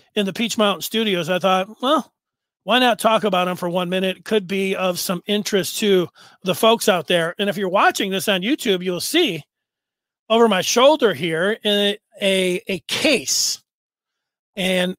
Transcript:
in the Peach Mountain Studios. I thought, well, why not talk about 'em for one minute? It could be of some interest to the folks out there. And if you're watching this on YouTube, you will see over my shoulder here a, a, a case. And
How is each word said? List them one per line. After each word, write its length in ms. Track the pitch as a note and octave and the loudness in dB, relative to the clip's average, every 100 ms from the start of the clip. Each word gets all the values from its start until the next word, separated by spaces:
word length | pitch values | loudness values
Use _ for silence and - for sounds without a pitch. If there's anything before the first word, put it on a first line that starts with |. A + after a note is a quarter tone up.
| _ | _
in 120 | G#3+ F#3+ | -4 -4
the 80 | |
Peach 240 | F3 A3+ - | -2 -4 0
Mountain 240 | G#3 E3+ | 0 0
Studios. 480 | - A3 A3 F3+ D#3+ | -4 -2 0 0 -2
I 100 | F3+ | 0
thought, 300 | F#3 F#3 F#3+ A3 | 2 0 -2 -6
well, 300 | B3+ D#4 - _ _ _ _ _ - | -2 -2 -2 _ _ _ _ _ -2
why 140 | A#3+ | 2
not 200 | B3+ G#3+ | 2 2
talk 240 | B3 A3 | 2 2
about 240 | G#3 F#3 F3+ | 0 0 -2
'em 80 | F3+ | -2
for 140 | F3 | -4
one 180 | F3+ F3 | -4 -2
minute? 300 | F#3 F#3+ F3+ | -2 -2 -4
It 80 | - | -2
could 200 | A3 F3 | -2 -2
be 300 | G3 G3 F#3 | -4 -2 -2
of 240 | F#3 F3+ | -4 -4
some 240 | - F3 - | -4 -6 -2
interest 520 | G#3 - G3+ D#3+ - | -4 0 -2 -2 -2
to 300 | G#3 F#3+ E3 _ - _ | 2 2 0 _ -20 _
the 100 | F#3 | -4
folks 360 | E3+ A3 A3+ - | 2 2 2 2
out 180 | F3+ - | 0 2
there. 260 | F3 E3 F3 | 0 0 0
And 100 | G3+ | 0
if 60 | F#3+ | 0
you're 140 | F#3+ | 0
watching 420 | G3 E4 - G3+ | 2 2 2 -2
this 160 | F#3+ G#3+ | -2 0
on 140 | F#3+ | -2
YouTube, 420 | G3+ D4+ A#3 F#3 | 0 -2 -2 -2
you 80 | F#3 | -2
will 80 | F3 | -6
see 420 | - D#4+ D4 D#3+ - _ _ _ _ _ _ _ - | -2 0 0 -2 -10 _ _ _ _ _ _ _ 0
over 200 | A3+ A#3 | 4 4
my 100 | F#3 | 2
shoulder 540 | - A#3+ C4+ D4+ A3+ | 0 4 6 6 2
here 440 | C3 E3+ D#3+ F#3+ A3+ | 0 -4 -2 -2 -2
a, 340 | G#3 G3+ G3+ G3+ _ - | -2 0 0 -2 _ -6
a, 400 | G3 F#3+ F#3 F3+ - | -2 0 0 -4 -6
a 120 | F#3 - | -8 -6
case. 720 | - D4+ A3+ C3 - - - _ _ _ _ _ _ _ _ _ - | -2 0 0 0 -4 -2 -6 _ _ _ _ _ _ _ _ _ -6
And 400 | F#3 F#3 F3+ | -2 0 -2